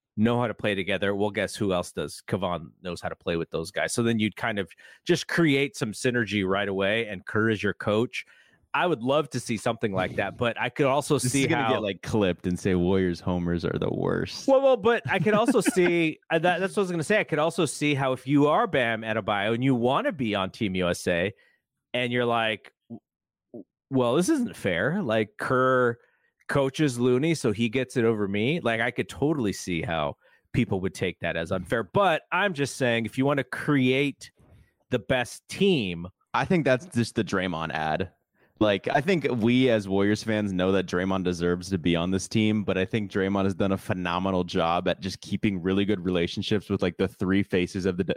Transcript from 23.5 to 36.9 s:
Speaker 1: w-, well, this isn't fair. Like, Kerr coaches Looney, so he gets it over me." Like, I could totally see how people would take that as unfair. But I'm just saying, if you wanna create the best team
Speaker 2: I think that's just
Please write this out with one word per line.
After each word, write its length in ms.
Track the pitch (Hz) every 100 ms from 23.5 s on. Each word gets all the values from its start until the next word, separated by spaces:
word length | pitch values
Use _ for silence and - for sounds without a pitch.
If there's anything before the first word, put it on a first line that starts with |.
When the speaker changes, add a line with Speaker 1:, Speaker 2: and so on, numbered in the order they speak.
Speaker 1:
w-, 100 | 117 - _ _
well, 260 | 135 120 147
this 120 | 185
isn't 260 | 311 240
fair. 480 | - 98 85 120 196
Like, 280 | 135 113 107 -
Kerr 580 | - 127 131 127 120 117 _ _ _ _ -
coaches 520 | 143 135 - 151 120
Looney, 340 | 123 123 160
so 180 | 156 123
he 180 | 101 117
gets 260 | 127 123 131
it 80 |
over 240 | 113 110 98
me." 320 | 101 117 170
Like, 220 | 113 113
I 80 | 123
could 180 | - 104
totally 460 | - 147 156 104
see 260 | - - 85
how 380 | 85 80 71 - _ _ _
people 280 | - 113 98
would 120 | 90
take 240 | - 92 -
that 180 | 82 82
as 140 | 82
unfair. 320 | 95 87 117
But 380 | 107 202 190 151 -
I'm 200 | 175 202
just 240 | 143 135 -
saying, 300 | 123 117 110
if 100 | -
you 80 |
wanna 200 | 135 143
create 840 | - - - 143 127 131 143 - - _ _ - _ _ _
the 80 | 120
best 440 | - 127 120 - -
team 580 | - 196 156 95 85 90 - _
Speaker 2:
I 100 | 120
think 200 | 127 180
that's 220 | 135 127
just 280 | -